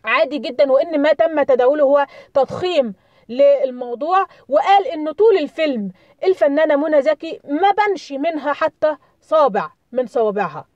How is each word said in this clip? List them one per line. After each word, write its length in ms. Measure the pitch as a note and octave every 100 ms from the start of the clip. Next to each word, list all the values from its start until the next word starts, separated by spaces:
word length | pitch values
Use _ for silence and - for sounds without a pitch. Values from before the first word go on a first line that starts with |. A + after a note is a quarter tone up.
عادي 340 | A3 B3+ D#4 C#4+
جدًا، 340 | A3+ A#3+ C#4
وإن 300 | C4 E4+ D#4
ما 100 | D4
تم 300 | D4+ E4 D#4
تداوله 420 | C#4 B3 B3 D4+
هو 220 | C4+ C#4+ C#4 - -
تضخيم 600 | C#4 B3+ - F4+ E4 A#3+ F#3+ _ _ -
للموضوع، 960 | B3 C#4+ C#4 C4+ B3 B3 A#3+ D4+ F#4 - _ -
وقال 380 | C#4+ F#4 G4 F#4+
إن 260 | D#4+ D4+
طول 260 | D4 A4 F#4+
الفيلم 540 | D4 - D#4 A#3+ G3 - _ _
الفنانة 520 | F#4+ F#4 D4+ C#4+ D#4 C#4+
منى 260 | D#4 D4+
زكي 380 | C4+ D4+ E4 -
ما 260 | - D4 G4
بانش 420 | G4 G#4 F#4+ -
منها 400 | C4+ D#4+ D#4 C4+
حتى 440 | C#4+ D#4+ _ D#4 D4 _ _
صابع 500 | _ D#4 C#4 G3 D#3+ _ _
من 140 | A#3+ B3
صوابعها، 600 | B3 A3 G3+ F3+ D3 -